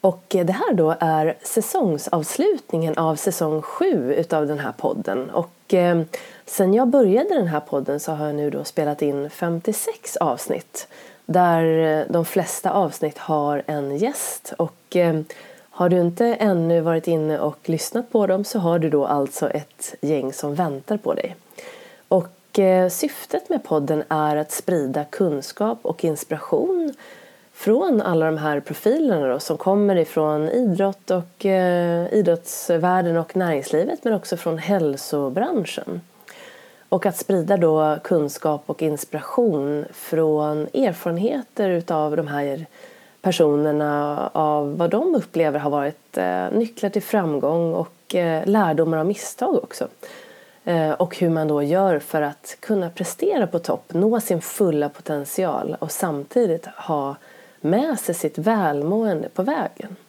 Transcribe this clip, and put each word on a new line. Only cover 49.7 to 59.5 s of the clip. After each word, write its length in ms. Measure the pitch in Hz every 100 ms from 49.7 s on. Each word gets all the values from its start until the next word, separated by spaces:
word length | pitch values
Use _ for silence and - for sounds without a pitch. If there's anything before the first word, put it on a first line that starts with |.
| - - - - - - - - _ -
Eh, 260 | 170 156
och 260 | 151 175 -
hur 120 | 175
man 180 | 165 156
då 160 | 147
gör 360 | 143 175 196 156
för 220 | - 160
att 360 | 147 147 - -
kunna 300 | - 214 175
prestera 580 | 170 180 - 370 370 208
på 120 | 170
topp, 240 | 170 - -
nå 260 | 170 208 233
sin 220 | 220 175
fulla 480 | - - 196 151 147
potential 880 | - - 147 143 - 185 139 - -
och 120 | 165
samtidigt 720 | - 185 143 143 254 226 160 -
ha 500 | - - 151 139 139 - - - -
med 380 | 147 196 302 247
sig 160 | - 170
sitt 220 | 156 -
välmående 920 | 170 220 175 143 147 208 226 165 -
på 140 | -
vägen. 520 | 196